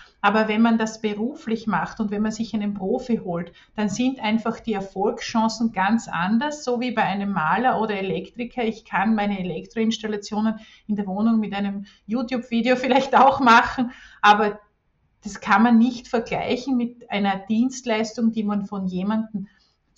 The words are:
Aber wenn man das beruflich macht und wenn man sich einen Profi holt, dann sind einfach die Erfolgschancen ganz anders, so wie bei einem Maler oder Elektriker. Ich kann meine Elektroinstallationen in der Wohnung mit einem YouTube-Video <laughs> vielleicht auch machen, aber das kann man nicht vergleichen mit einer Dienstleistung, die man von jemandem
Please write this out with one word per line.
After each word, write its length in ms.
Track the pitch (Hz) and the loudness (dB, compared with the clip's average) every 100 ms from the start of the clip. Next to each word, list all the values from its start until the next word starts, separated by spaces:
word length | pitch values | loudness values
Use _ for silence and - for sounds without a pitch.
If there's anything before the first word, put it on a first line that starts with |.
| - _ | -20 _
Aber 280 | 202 220 214 | 2 2 2
wenn 140 | 214 | 4
man 160 | 233 226 | 4 4
das 220 | 220 - | 0 -4
beruflich 680 | 214 208 240 320 226 226 214 | -6 -4 -6 -6 -6 -6 -2
macht 320 | 170 175 - | -2 -2 -4
und 100 | 208 | -4
wenn 120 | 208 | -2
man 100 | 214 | -2
sich 200 | 226 226 | -4 -4
einen 220 | 214 208 | -4 -4
Profi 440 | 196 190 254 - 220 | -4 -2 -2 -2 -4
holt, 340 | 185 170 175 - _ - | -2 -6 -8 -14 _ -6
dann 120 | 208 | -4
sind 300 | 214 254 262 | 0 -2 -2
einfach 400 | 214 220 233 226 | -2 0 -2 -6
die 140 | - | -4
Erfolgschancen 1000 | 196 196 190 208 - - 226 226 220 226 | -6 -6 -4 -2 -4 -4 0 0 0 -2
ganz 360 | 190 190 226 - | 0 2 0 0
anders, 560 | 165 180 226 302 294 | -4 0 0 0 -4
so 160 | - 240 | -4 -2
wie 100 | 254 | -2
bei 140 | 220 | -2
einem 260 | 180 196 196 | -2 -2 -4
Maler 500 | 185 156 190 254 - | -2 0 0 0 0
oder 160 | 214 196 | -2 -2
Elektriker. 680 | 190 - - 233 240 254 | -4 -6 -8 -10 -8 -4
Ich 200 | 226 220 | -4 -4
kann 300 | - 185 208 | -4 -2 0
meine 240 | 220 202 196 | 0 0 -2
Elektroinstallationen 1200 | 180 160 190 226 220 - 214 208 - 208 220 220 - - - | -6 -8 -8 -2 -2 -2 -4 -8 -6 -2 -2 -4 -10 -14 -6
in 80 | 208 | -4
der 100 | 190 | -4
Wohnung 320 | 196 226 226 | 0 2 2
mit 160 | 202 | 0
einem 320 | 202 202 196 202 _ - | -2 -4 -6 -10 _ -6
YouTube-Video 680 | 240 240 254 - 233 233 254 | -4 -2 -6 -2 0 2 2
<laughs> 0 | |
vielleicht 380 | 262 262 - | 2 2 4
auch 240 | 226 269 269 | 6 6 6
machen, 520 | 247 233 254 - 240 - - - | 6 6 6 0 -4 -6 -20 2
aber 380 | 208 208 175 - _ _ _ _ _ _ | 4 6 2 -2 _ _ _ _ _ _
das 180 | 208 - | -14 -8
kann 220 | 202 208 | 2 4
man 160 | 240 226 | 6 6
nicht 300 | 247 - - | 4 0 -4
vergleichen 680 | 233 233 - - 247 277 247 | -4 -2 -4 -2 -4 -2 -2
mit 340 | 240 - - | -2 -8 -6
einer 280 | 202 202 190 | -2 0 -2
Dienstleistung, 920 | - 220 254 - 247 214 226 - 226 | -2 0 0 -2 -2 -2 -2 0 0
die 120 | 226 | 0
man 220 | 208 208 196 | -2 -2 -4
von 200 | 196 185 | -4 -4
jemandem 640 | 180 196 220 220 196 - _ _ _ _ | -2 0 -2 -2 -8 -10 _ _ _ _